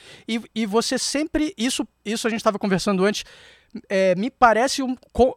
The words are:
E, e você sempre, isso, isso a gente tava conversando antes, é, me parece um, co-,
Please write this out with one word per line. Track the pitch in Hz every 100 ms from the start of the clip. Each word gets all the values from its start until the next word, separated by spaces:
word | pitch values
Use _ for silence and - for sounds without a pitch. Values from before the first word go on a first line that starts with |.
| - - -
E, | 226 -
e | 220 226
você | 220 - 254
sempre, | - 277 320 302 302 -
isso, | 247 - 247 _
isso | 202 226 233
a |
gente | 214
tava | 220 202
conversando | 208 190 214 190
antes, | 202 214 - - - - _ - -
é, | 190 190
me | 180 240
parece | - 233 214 269 -
um, | 254 254 _
co-, | - 254